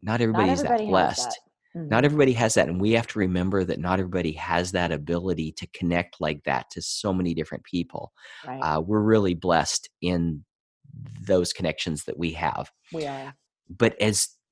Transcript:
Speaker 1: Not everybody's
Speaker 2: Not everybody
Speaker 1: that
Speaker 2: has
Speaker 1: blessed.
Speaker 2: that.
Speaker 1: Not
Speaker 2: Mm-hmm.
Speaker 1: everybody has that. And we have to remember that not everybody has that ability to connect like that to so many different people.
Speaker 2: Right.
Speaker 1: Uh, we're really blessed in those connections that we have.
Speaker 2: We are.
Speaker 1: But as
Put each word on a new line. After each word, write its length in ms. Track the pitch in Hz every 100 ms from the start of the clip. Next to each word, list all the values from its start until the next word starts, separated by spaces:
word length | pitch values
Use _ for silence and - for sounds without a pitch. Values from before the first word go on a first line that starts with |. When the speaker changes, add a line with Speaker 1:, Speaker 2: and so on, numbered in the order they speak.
Speaker 1:
Not 180 | 95 117
everybody's 420 | 117 110 95 90
Speaker 2:
Not 100 | -
everybody 200 | 233 -
Speaker 1:
that 160 | 92 78
Speaker 2:
has 80 | -
Speaker 1:
blessed. 120 | 123
Speaker 2:
that. 80 | - _ _ _
Speaker 1:
Not 100 | 170 156 110
Speaker 2:
Mm-hmm. 60 | 143
Speaker 1:
everybody 260 | 151 135
has 220 | 117 113
that. 140 | 110 73
And 120 | 92
we 120 | 104
have 140 | 113 -
to 100 | 107
remember 440 | 92 90 92 98
that 140 | 90 -
not 200 | 87 92
everybody 340 | 90 92 82
has 400 | 78 - 85 90
that 180 | 95 87
ability 640 | 78 73 85 92 82 78
to 140 | - 85
connect 460 | - 87 87 87 -
like 220 | 78 76
that 260 | - 64 -
to 100 | -
so 320 | - - 104
many 220 | 92 87
different 280 | 80 76 76
people. 480 | - 90 85 - - _ - - -
Speaker 2:
Right. 140 | 135
Speaker 1:
Uh, 200 | 78 78
we're 220 | 87 107
really 320 | 107 110 98
blessed 560 | 85 90 82 73 - - -
in 440 | 87 87 85 76 - _ _ _ _ - - -
those 320 | - 92 87
connections 520 | - 85 78 - 76
that 140 | - -
we 120 | 82
have. 400 | 78 80 - - _ -
Speaker 2:
We 140 | 165 143
are. 280 | 135 135 - _ _ -
Speaker 1:
But 320 | 92 113 -
as 300 | 104 101 - _ _